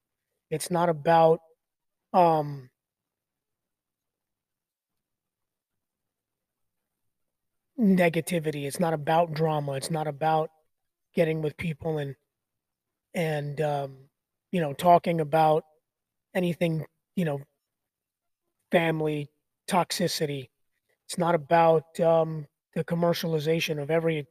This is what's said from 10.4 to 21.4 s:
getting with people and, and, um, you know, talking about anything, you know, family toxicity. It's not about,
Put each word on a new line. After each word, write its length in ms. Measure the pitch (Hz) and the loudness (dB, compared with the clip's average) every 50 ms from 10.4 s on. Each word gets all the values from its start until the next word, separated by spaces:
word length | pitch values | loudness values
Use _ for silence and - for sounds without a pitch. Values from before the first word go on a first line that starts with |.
| 156 - _ _ _ _ _ _ _ _ _ _ _ _ - | 0 -2 _ _ _ _ _ _ _ _ _ _ _ _ -2
getting 260 | - 170 160 160 160 | 0 0 0 0 -2
with 160 | 156 147 - - | -4 -6 -6 -6
people 400 | - 170 151 - - 165 156 151 | -8 -8 -8 -6 -6 -6 -4 -4
and, 180 | 143 139 135 _ _ _ _ _ _ _ _ _ _ _ _ _ _ _ _ _ _ _ - | -6 -8 -10 _ _ _ _ _ _ _ _ _ _ _ _ _ _ _ _ _ _ _ -6
and, 440 | 196 165 160 151 147 143 147 143 139 | -4 -4 -2 -2 -4 -6 -8 -6 -4
um, 360 | 151 147 147 143 139 139 135 135 - _ _ _ _ _ _ _ _ - | -2 -2 -2 -4 -6 -8 -12 -18 -20 _ _ _ _ _ _ _ _ -6
you 100 | - 180 | -4 -4
know, 120 | 160 143 135 | -2 -4 -4
talking 460 | - - 175 175 170 - 185 170 165 | 0 4 6 6 6 6 2 -2 -2
about 440 | 156 143 151 160 160 156 156 160 - _ _ _ _ _ _ _ _ _ _ _ _ _ - | -2 0 2 2 4 4 2 2 -2 _ _ _ _ _ _ _ _ _ _ _ _ _ -6
anything, 500 | 196 180 175 160 - 180 170 160 160 143 - _ _ _ _ - | -4 -2 -2 -2 -2 -2 -2 -2 -2 -6 -10 _ _ _ _ -6
you 100 | 196 175 | -4 -4
know, 160 | 156 143 139 139 _ _ _ _ _ _ _ _ _ _ _ _ _ _ _ _ _ _ _ _ _ _ _ _ - | -4 -4 -6 -10 _ _ _ _ _ _ _ _ _ _ _ _ _ _ _ _ _ _ _ _ _ _ _ _ 0
family 560 | - 175 165 165 160 156 156 156 151 151 147 - _ _ _ _ _ _ _ - | 0 0 2 2 -2 -2 -2 -4 -4 -4 -8 -10 _ _ _ _ _ _ _ -2
toxicity. 840 | - 180 165 - - - 180 160 - - 165 147 143 139 127 - _ _ _ _ _ _ _ _ _ _ _ - | 0 0 0 0 -2 -2 -2 -2 -2 -4 -6 -6 -6 -8 -12 -14 _ _ _ _ _ _ _ _ _ _ _ -14
It's 100 | - - | -6 -2
not 160 | 170 170 170 | 0 0 0
about, 640 | 165 | 0